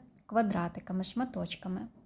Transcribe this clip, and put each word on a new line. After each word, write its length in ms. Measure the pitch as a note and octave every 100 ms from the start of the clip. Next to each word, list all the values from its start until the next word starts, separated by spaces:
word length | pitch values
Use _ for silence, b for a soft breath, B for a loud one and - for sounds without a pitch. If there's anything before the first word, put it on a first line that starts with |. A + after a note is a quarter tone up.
| - - -
квадратиками, 760 | A3 G#3+ F#3 F3 - - F#3
шматочками. 840 | F#3 A#3 B3+ G#3 E3+ - F#3 F#3 A3+ -